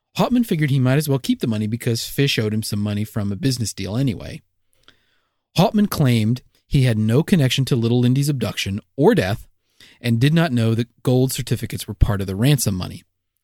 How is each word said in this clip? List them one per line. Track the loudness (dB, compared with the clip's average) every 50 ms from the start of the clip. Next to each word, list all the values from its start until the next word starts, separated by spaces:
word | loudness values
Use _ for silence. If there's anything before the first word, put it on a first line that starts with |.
| _ _ _
Hauptmann | -2 -2 0 2 0 0
figured | 0 0 0 0 2
he | 2 2
might | 2 2 2
as | 0 0
well | 0 -2 -2
keep | 0 -2 -2 -2
the | -2
money | -2 -2 -2 -2
because | -4 -4 -4 -4 -4 -4 -4
Fisch | -6 -6 -2 -2 0 0 0 -2
owed | -2 -2 -2
him | -4 -4
some | -4 -4 -4
money | -2 -2 -2 -4 -4
from | -6 -6 -6 -6 -4
a | -6
business | -2 -2 -2 -2 -2 -4 -6 -6
deal | -8 -8 -6 -4
anyway. | -2 -2 -2 -4 -6 -10 -14 -14 -16 -18 _ _ _ _ _ _ _ _ _ _ _ _ _ _ _ _ _ _ _ _ _ _
Hauptmann | 2 2 4 4 2 0
claimed | 0 0 0 2 2 2 2 2 0 -2 -2 -6 _ _ _ _
he | _ 2 2 4
had | 4 2
no | 2 2 2 2 2
connection | 2 2 2 2 2 2 2 0 0
to | 0 0
little | 0 2 2 2 2
Lindy's | 2 2 2 2 0 0
abduction | -2 -2 -4 -4 -6 -6 -6 -4 -6 -6 -8 _ _
or | 2 2 4 4
death | 4 2 0 -4 -6 -8 -16 _ _ _ _ _ _ -20 -20 -20 _
and | -2 -2 0 2
did | 2 4 4
not | 2 2 2 0
know | 0 2 2 0
that | 0 -2 -6 _ _ -2
gold | 0 2 2 2 0 -2
certificates | -6 -4 -4 -4 -4 -4 -8 -8 -10 -10
were | -10 0
part | 0 0 2 2 -2
of | -4
the | -4 -2
ransom | 2 4 4 4 2 2 -2 -2
money. | -2 -4 -6 -8 -12 -18 _ _ _ _ _ _ _